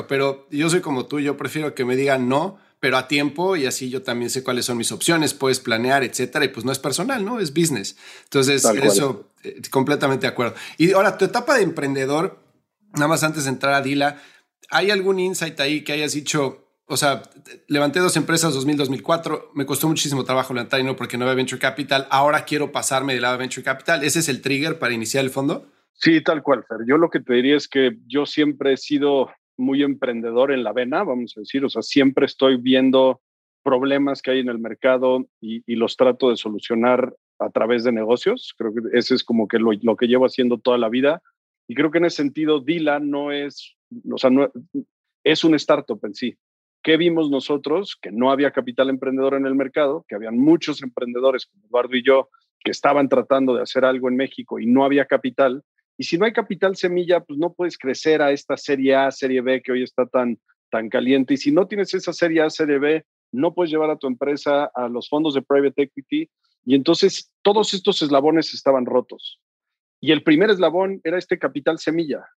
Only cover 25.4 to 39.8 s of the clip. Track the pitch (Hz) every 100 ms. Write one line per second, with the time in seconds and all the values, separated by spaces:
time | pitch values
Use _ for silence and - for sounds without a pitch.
25.4 | 139 233 - _ _ - 160 160 - 156
26.4 | 143 127 - 110 117 151 165 - 127 123
27.4 | 131 147 - 139 131 113 123 135 143 -
28.4 | 151 131 139 131 - 147 143 139 123 -
29.4 | _ - 127 139 143 139 123 117 117 117
30.4 | 139 131 113 110 123 160 196 127 113 -
31.4 | 101 139 135 113 107 143 139 135 135 -
32.4 | 135 127 123 131 131 131 131 123 _ _
33.4 | _ _ 143 127 135 139 143 131 - 131
34.4 | 123 117 113 107 131 127 127 127 127 _
35.4 | 110 117 120 113 117 - 127 120 131 113
36.4 | 110 104 - 113 120 123 127 - _ -
37.4 | 107 127 113 120 117 113 110 123 185 247
38.4 | - - 113 113 113 120 113 127 - 117
39.4 | 101 117 113 104